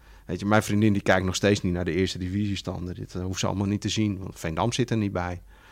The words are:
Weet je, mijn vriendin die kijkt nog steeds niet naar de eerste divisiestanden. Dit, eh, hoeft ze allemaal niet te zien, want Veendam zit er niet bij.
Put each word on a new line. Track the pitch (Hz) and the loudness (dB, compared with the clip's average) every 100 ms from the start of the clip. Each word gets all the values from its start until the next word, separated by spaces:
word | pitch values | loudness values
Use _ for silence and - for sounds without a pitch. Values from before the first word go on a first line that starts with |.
| - - - | -20 -18 -8
Weet | 90 | -4
je, | 101 | 4
mijn | 107 | 4
vriendin | - 104 110 | 4 4 4
die | 101 | 4
kijkt | - 95 | 4 4
nog | 92 | 4
steeds | - 101 104 | 2 4 4
niet | 92 | 2
naar | 87 | -2
de | 87 | 0
eerste | 82 92 90 | 0 0 -2
divisiestanden. | 90 98 104 95 - 90 90 | -4 -2 -2 -4 -6 -8 -8
Dit, | 90 - | -10 -10
eh, | 90 | -6
hoeft | 92 92 | -6 -4
ze | 98 | -2
allemaal | 95 98 | 0 0
niet | 101 | 0
te | 107 | -2
zien, | 110 107 95 | 0 0 -2
want | 95 - | -8 -8
Veendam | 82 80 107 | -6 0 0
zit | - 120 | 0 0
er | 113 | 0
niet | 101 | 0
bij. | 95 87 87 - - - | -2 -4 -8 -12 -20 -20